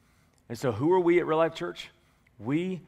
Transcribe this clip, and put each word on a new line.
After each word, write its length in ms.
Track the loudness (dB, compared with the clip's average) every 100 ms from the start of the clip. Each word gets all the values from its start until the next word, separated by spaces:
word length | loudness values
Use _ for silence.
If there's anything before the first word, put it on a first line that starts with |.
| _ _ _ _ -16
And 80 | -4
so 140 | -2
who 200 | 0 2
are 80 | 4
we 200 | 4 2
at 60 | 2
Real 140 | 2
Life 160 | 0 -2
Church? 340 | -10 -10 -16 _ _ _ _ -10
We 440 | -2 -2 -2 -6